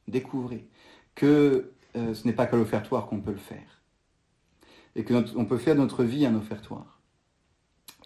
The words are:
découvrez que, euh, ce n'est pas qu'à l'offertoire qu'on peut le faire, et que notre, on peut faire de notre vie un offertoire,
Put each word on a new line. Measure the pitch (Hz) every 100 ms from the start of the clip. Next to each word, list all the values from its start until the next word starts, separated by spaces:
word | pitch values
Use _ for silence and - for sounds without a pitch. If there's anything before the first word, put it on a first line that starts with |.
| -
découvrez | 120 - 135 123 117 - _ - - _ -
que, | 143 147 147 131 - - _ 117
euh, | 117
ce | 110 123
n'est |
pas | 110 120
qu'à | 120
l'offertoire | 110 107 - 127 -
qu'on | 104
peut | 101
le | 95
faire, | - - - _ _ _ _ _ _ _ _ _ _ - _ -
et | 107
que |
notre, | 120 110 120
on | 107
peut | 120
faire | 160 147
de |
notre | 127 -
vie | 120 139 135
un | 110
offertoire, | 104 107 - 113 - _ _ _ _ _ _ _ _ _ - -